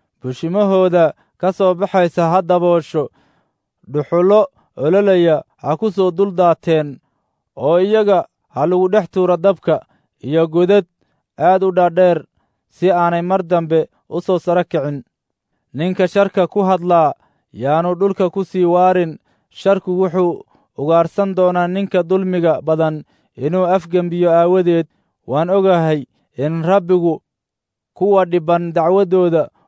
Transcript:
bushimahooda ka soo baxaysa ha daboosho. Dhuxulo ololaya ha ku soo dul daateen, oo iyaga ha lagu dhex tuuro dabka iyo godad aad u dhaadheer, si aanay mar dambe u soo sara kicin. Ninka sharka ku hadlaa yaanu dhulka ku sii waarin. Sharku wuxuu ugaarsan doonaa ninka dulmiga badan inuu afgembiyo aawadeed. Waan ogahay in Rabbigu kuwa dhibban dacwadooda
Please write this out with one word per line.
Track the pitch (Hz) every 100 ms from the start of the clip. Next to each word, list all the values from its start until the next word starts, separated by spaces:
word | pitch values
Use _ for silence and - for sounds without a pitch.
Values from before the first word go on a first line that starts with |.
| _ _
bushimahooda | 127 131 165 190 202 190 185 175 160 - _ _
ka | 180
soo | 185 190
baxaysa | 175 196 190 175 - 165
ha | 180
daboosho. | 170 180 175 170 151 160 139 _ _ _ _ _ _ _ -
Dhuxulo | 143 143 170 180 214 208 _ _ -
ololaya | 139 190 202 185 170 151 - _
ha | 135 156
ku | 220
soo | 196 185
dul | 170 202 180
daateen, | 175 160 - 160 147 135 _ _ _ _ _ -
oo | 131 175
iyaga | 196 220 208 185 - _ _
ha | 123 156
lagu | 180 185
dhex | 208 175
tuuro | 190 180 175
dabka | 190 180 - 151 - _ _ _
iyo | 120 156 160
godad | 160 180 202 185 _ _ _ _ -
aad | 160 190
u | 190
dhaadheer, | 180 175 170 180 165 131 _ _ _ _
si | _ 175
aanay | 175 175 170
mar | 175 190
dambe | 170 175 165 165 151 _ _
u | 170
soo | 175 185
sara | - 175
kicin. | 170 165 143 143 - _ _ _ _ _ _
Ninka | 123 175 185 180
sharka | 196 196 196 175
ku | 208
hadlaa | 190 185 175 170 151 - _ _ _
yaanu | 101 127 156 175 175
dhulka | 196 190 185
ku | 202 185
sii | 190 175
waarin. | 175 185 185 170 151 _ _ _
Sharku | - 190 196 190 180
wuxuu | 185 175 180 160 - _ _ -
ugaarsan | 143 165 165 - 196 180
doonaa | 180 180 175
ninka | 190 196 185
dulmiga | 170 190 185 180 165 165
badan | 143 160 160 156 - _ _ -
inuu | 139 180 180
afgembiyo | 185 165 180 175 175 175
aawadeed. | 170 175 185 175 165 160 _ _ _ -
Waan | 135 170
ogahay | 196 190 175 160 151 131 _ _ -
in | 143 165
Rabbigu | 165 196 175 180 170 156 _ _ _ _ _ _ _
kuwa | - 190 196 180
dhibban | 175 160 170 175
dacwadooda | 165 165 190 190 185 175 165 - _